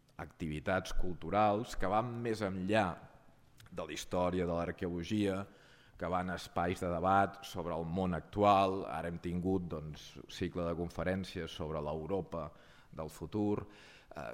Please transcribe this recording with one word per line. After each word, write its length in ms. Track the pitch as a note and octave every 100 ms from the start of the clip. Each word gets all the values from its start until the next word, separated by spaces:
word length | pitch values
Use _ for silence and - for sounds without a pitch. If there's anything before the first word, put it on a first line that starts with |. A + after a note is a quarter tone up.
| _ -
activitats 720 | E2 - E2 D2+ G2 F#2 - -
culturals 760 | F2+ D#2+ D#2+ G2+ G#2+ G#2 B2+ -
que 100 | F#2
van 200 | G#2 B2 A#2
més 200 | A#2 G#2+ G2+
enllà 400 | F#2+ F#2 G#2+ F#2+ - - - - - - - -
de 120 | F2+ D#2+
la 80 |
història, 520 | D2 - F#2 F2+ F2+ F2
de 80 |
l'arqueologia, 880 | E2+ E2+ E2+ F2+ F2 E2+ G#2+ G2 F#2+ G2+ - - - - -
que 120 | E2+
van 200 | F2+ F2+
a 80 | F2
espais 440 | - - F2 F2+
de 80 | F#2
debat 500 | E2+ F#2 G2 G2 - -
sobre 280 | F#2+ E2+
el 120 | E2 E2
món 280 | F2+ F#2 D#2+
actual. 640 | - G#2 G2+ G2 G2 F#2+ C2+
Ara 200 | D2 E2+
hem 100 | E2+
tingut, 420 | F2 F2 F2+ F#2+ E2+
doncs, 400 | D#2+ D#2 D2 - - -
cicle 360 | - F2 F2+ E2+
de 80 | E2
conferències 760 | E2+ - E2+ F#2+ F2+ F#2 E2
sobre 280 | - D#2 D#2
l'Europa 680 | D2 D#2 D#2 F#2+ D#2+ E2 D2+ - - - -
del 160 | - D#2+
futur, 540 | - D#2+ G#2 G#2 G#2
eh, 640 | G2+ - - - - - B1+